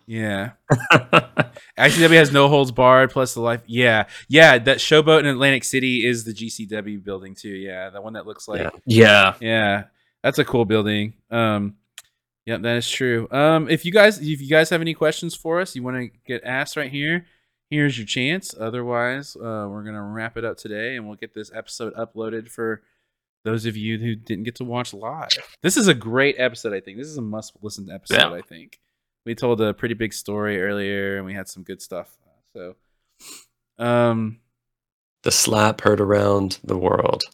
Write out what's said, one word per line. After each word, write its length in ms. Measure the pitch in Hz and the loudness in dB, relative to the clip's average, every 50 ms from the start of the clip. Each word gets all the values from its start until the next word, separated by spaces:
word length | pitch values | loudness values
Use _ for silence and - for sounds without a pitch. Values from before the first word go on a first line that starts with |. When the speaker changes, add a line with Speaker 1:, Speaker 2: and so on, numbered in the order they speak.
| _ | _
Speaker 1:
Yeah. 440 | - 113 113 110 107 101 98 98 123 - _ _ - | -12 -8 -6 -6 -4 -4 -6 -6 -10 -12 _ _ 0
Speaker 2:
<laughs> 200 | 139 117 - - 170 139 - - - 160 - - _ - - - - - - - _ - | 0 0 4 2 2 2 4 2 0 0 0 0 _ -4 -4 -4 -8 -18 -20 -14 _ 4
Speaker 1:
X 160 | 127 143 139 | 4 4 6
C 80 | 165 | 6
W 160 | 165 160 165 165 | 6 8 8 8
has 120 | 151 135 | 8 6
no 160 | 143 139 143 143 | 6 6 6 6
holds 200 | 147 143 139 127 | 6 4 2 2
barred 400 | 117 131 127 127 131 131 131 127 | 2 4 6 8 8 8 6 4
plus 220 | - 139 127 120 | 2 -2 -2 -2
the 80 | - 120 | -2 -2
life. 220 | 117 117 117 117 - | -2 -2 -2 -4 -6
Yeah. 380 | - 117 120 123 120 113 107 101 - - - - - | -4 0 2 4 4 4 2 0 -2 -8 -18 -6 4
Yeah. 300 | 127 156 165 151 131 120 | 8 10 10 10 10 6
That 180 | 110 135 135 | 4 2 2
Showboat 440 | - - - 156 156 151 160 160 156 | 2 2 4 4 4 6 6 4 6
in 60 | 143 | 4
Atlantic 380 | 143 135 120 139 139 135 123 - | 2 0 2 2 2 2 0 -2
City 400 | - - 131 127 131 123 120 107 | -2 -2 0 0 0 0 0 0
is 200 | 123 120 117 110 | 0 -2 -2 -6
the 100 | 113 110 | -10 -10
G 160 | 95 113 110 | -10 -12 -12
C 160 | - - 110 | -10 -12 -10
W 320 | 98 107 107 98 104 104 98 | -8 -8 -8 -8 -10 -12 -10
building 340 | 92 101 98 92 95 95 98 | -10 -10 -10 -10 -12 -16 -18
too. 140 | - - 107 | -16 -14 -12
Yeah. 400 | 98 95 98 95 92 92 95 98 | -12 -12 -12 -12 -12 -12 -12 -12
The 140 | 92 101 | -14 -14
one 100 | 101 110 | -14 -14
that 140 | 113 104 85 | -14 -14 -14
looks 200 | 107 104 - - | -14 -16 -16 -12
like, 140 | - 104 101 | -10 -8 -6
Speaker 3:
Yeah. 100 | 82 80 - - _ | -6 -8 -10 -10 _
Speaker 2:
Yeah. 500 | 123 110 113 113 107 104 101 98 95 95 - | 2 6 8 8 8 8 8 6 4 2 -2
Speaker 1:
yeah. 420 | 117 113 113 110 107 101 98 101 98 - _ _ _ _ _ _ | -4 -2 0 0 0 0 0 -2 -4 -10 _ _ _ _ _ _
That's 160 | - 139 - 151 | -4 -2 0 0
a 60 | 139 | -2
cool 220 | - - 120 117 | 0 0 0 2
building. 480 | 95 110 110 101 107 107 104 104 110 - _ _ _ | 2 2 2 2 0 -2 -2 -4 -6 -10 _ _ _
Um, 460 | 113 117 113 110 107 104 101 101 101 _ _ _ _ - - _ _ _ _ _ _ _ _ | -2 -2 0 0 0 -2 -4 -6 -8 _ _ _ _ -20 -20 _ _ _ _ _ _ _ _
yeah, 140 | 110 117 87 | -8 -8 -6
that 180 | 104 117 117 | -4 -4 -4
is 140 | 120 117 - | -4 -4 -6
true. 360 | - - 131 123 117 113 113 - | -4 -4 -2 -2 -2 -2 -4 -4
Um, 400 | 120 139 147 156 160 160 156 127 | -2 2 2 4 2 2 2 0
if 160 | 160 156 - | -2 -2 -2
you 60 | 175 | 2
guys, 260 | 185 214 202 214 208 160 | 6 6 6 6 4 0
if 240 | 151 151 156 135 | -4 -6 -6 -6
you 80 | 139 135 | -2 2
guys 180 | 156 156 160 - | 4 4 4 4
have 140 | 180 165 | 0 -2
any 100 | 165 165 | -2 -4
questions 420 | 156 - 160 156 156 - 175 170 - | -4 0 -2 -2 -2 -2 -8 -10 -10
for 280 | - - 165 165 175 | -8 -6 -4 -4 -4
us, 120 | 190 180 - | -4 -6 -8
you 80 | 131 | -10
wanna 260 | 123 127 127 127 120 - - _ _ | -8 -8 -8 -8 -10 -12 -14 _ _
get 180 | - 123 - - | -10 -10 -8 -8
asked 320 | 120 127 135 143 - - | -6 -6 -6 -6 -6 -8
right 140 | 151 143 127 | -8 -8 -8
here, 320 | 139 143 147 156 170 175 175 _ _ _ _ _ _ _ _ _ | -6 -6 -4 -4 -4 -6 -6 _ _ _ _ _ _ _ _ _
here's 260 | 147 151 147 143 123 | -2 0 0 0 -2
your 100 | 117 107 | -4 -8
chance. 480 | - - 131 123 139 175 190 - - - - | -6 -4 -4 -2 -2 -4 -4 -8 -12 -12 -8
Otherwise, 760 | 110 113 117 123 120 123 120 117 120 123 127 139 143 - - | -8 -8 -6 -6 -6 -4 -2 -2 -2 -2 -4 -6 -10 -14 -16
uh, 320 | - 117 113 110 107 104 | -14 -12 -10 -8 -8 -8
we're 160 | 101 101 107 | -10 -12 -12
gonna 200 | 104 107 107 104 101 | -14 -14 -14 -12 -12
wrap 320 | 104 104 113 113 113 - | -12 -10 -10 -10 -10 -10
it 80 | 113 113 | -8 -8
up 140 | 110 - - | -8 -10 -10
today, 380 | - 110 104 104 113 123 131 | -12 -12 -10 -8 -8 -8 -8
and 100 | 123 107 | -10 -12
we'll 100 | 104 104 | -14 -16
get 160 | - 113 107 | -16 -18 -16
this 180 | _ 107 107 - - | _ -16 -16 -14 -16
episode 400 | 110 104 - - - 117 110 - | -16 -16 -14 -12 -10 -10 -10 -8
uploaded 560 | 113 117 113 _ 110 113 110 113 113 113 117 | -10 -10 -10 _ -10 -10 -8 -8 -10 -12 -14
for 320 | - - 113 113 110 107 _ _ _ _ _ _ _ _ _ _ _ _ | -10 -8 -6 -6 -6 -8 _ _ _ _ _ _ _ _ _ _ _ _
those 220 | _ 110 113 113 107 | _ -4 -4 -2 -4
of 100 | 113 107 | -6 -6
you 220 | 110 107 110 113 107 | -4 -6 -6 -4 -4
who 160 | 113 117 110 | -4 -4 -6
didn't 300 | 110 113 - 110 90 113 | -6 -8 -8 -8 -8 -8
get 100 | 120 117 | -10 -10
to 80 | - 127 | -12 -10
watch 280 | 120 120 123 120 - | -8 -6 -6 -8 -8
live. 380 | - 98 110 117 147 165 - - - - - - - _ | -12 -12 -12 -12 -10 -10 -6 -6 -6 -6 -6 -14 -14 _
This 160 | - 185 190 294 | -2 0 2 4
is 100 | 214 190 | 4 4
a 60 | 147 | 2
great 400 | 117 101 113 117 131 139 143 139 - | 2 -2 -2 0 2 2 2 2 0
episode, 360 | 127 123 117 - - 110 101 | -2 -2 -2 -6 -8 -6 -6
I 60 | 95 | -6
think. 180 | - 98 98 113 | -10 -12 -16 -16
This 80 | 139 | -16
is 100 | 156 151 | -14 -10
a 60 | 143 | -10
must-listen 680 | 113 107 107 107 - - _ _ 104 104 - - 95 87 | -8 -8 -8 -10 -12 -14 _ _ -14 -14 -14 -14 -14 -16
episode, 260 | 90 95 - - - | -16 -16 -6 0 2
Speaker 2:
Yeah. 160 | 98 78 78 85 | 2 2 2 -2
Speaker 1:
I 80 | 87 | -8
think. 360 | - _ 80 82 - _ - _ _ _ _ _ _ _ _ _ _ | -14 _ -20 -20 -20 _ -20 _ _ _ _ _ _ _ _ _ _
We 100 | 117 117 | -10 -8
told 280 | - 131 120 117 107 | -4 -2 -2 0 0
a 100 | 113 107 | 0 -2
pretty 220 | 101 - - 113 113 | -2 -4 -6 -6 -4
big 180 | 104 113 104 | -6 -6 -8
story 480 | - - - - 104 104 107 104 101 92 | -8 -12 -10 -8 -6 -4 -4 -4 -4 -4
earlier, 560 | 92 101 101 101 98 98 101 98 98 98 98 | -4 -4 -4 -6 -6 -6 -6 -6 -6 -6 -6
and 80 | 98 95 | -8 -8
we 80 | 92 | -10
had 160 | 98 98 95 - | -12 -12 -14 -14
some 140 | - 95 | -18 -18
good 180 | 87 98 95 92 | -16 -16 -16 -16
stuff. 380 | - - 92 85 85 - _ _ _ _ _ _ _ _ _ | -16 -14 -12 -14 -14 -14 _ _ _ _ _ _ _ _ _
So, 220 | 104 90 90 - _ _ _ _ _ _ _ _ _ - - - - _ _ _ _ _ _ _ - | -18 -18 -18 -20 _ _ _ _ _ _ _ _ _ -20 -20 -20 -20 _ _ _ _ _ _ _ -8
um, 600 | 117 120 120 120 120 117 113 113 110 107 110 - _ _ _ _ _ _ _ _ _ _ _ _ _ _ _ _ | -4 -2 0 2 2 2 0 -2 -4 -6 -8 -12 _ _ _ _ _ _ _ _ _ _ _ _ _ _ _ _
Speaker 3:
The 80 | - - | -4 -2
slap 500 | - - - - 113 107 104 110 110 - | 0 0 0 2 2 4 4 2 2 2
heard 220 | - 107 104 101 | 2 2 2 2
around 560 | 101 98 101 101 101 101 101 101 98 95 - - - | 2 2 2 2 2 2 2 2 0 -2 -6 -8 -6
the 120 | - 98 | -6 -4
world. 460 | 90 90 92 95 101 - - - - - - | -2 0 0 0 2 2 0 0 -2 -6 -10